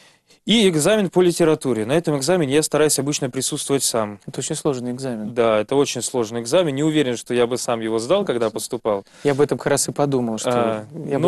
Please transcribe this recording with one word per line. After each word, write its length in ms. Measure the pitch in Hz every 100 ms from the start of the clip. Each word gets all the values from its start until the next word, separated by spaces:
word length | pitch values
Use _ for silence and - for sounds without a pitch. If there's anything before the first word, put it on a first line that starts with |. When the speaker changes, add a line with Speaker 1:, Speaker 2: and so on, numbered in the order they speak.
| - _ _ _ -
Speaker 1:
И 220 | 226 196
экзамен 420 | 156 151 214 185
по 100 | 180
литературе. 640 | 180 165 160 156 135 110
На 80 | 107
этом 240 | 160 160 147
экзамене 380 | 135 185 139
я 80 | 147
стараюсь 360 | 156 147 151 147
обычно 300 | 139 151 135
присутствовать 520 | 135 - 147 - 139
сам. 380 | - 117 104 104 -
Speaker 2:
Это 140 | -
очень 140 | - 151
сложный 360 | 160 127 123
экзамен. 420 | 123 131 113 107
Speaker 1:
Да, 240 | 120 117 107
это 160 | 104 139
очень 260 | 135 127
сложный 380 | - 127 107 120
экзамен. 340 | 117 170 170
Не 80 | 135
уверен, 340 | 156 151 131 113
что 180 | -
я 120 | 120 120
бы 120 | 123
сам 220 | - 117
его 180 | 110 110
сдал, 260 | 120 196
когда 240 | 185 120 113
поступал. 540 | 107 - 123 113 101 - -
Speaker 2:
Я 100 | 143
об 80 | 139
этом 180 | 147 131
как 80 | 143
раз 220 | 139 -
и 40 |
подумал, 460 | 131 143 131 120 110
что 120 | 127
Speaker 1:
А, 360 | 123 117 110 107 160 147
Speaker 2:
я 120 |
бы 40 | 139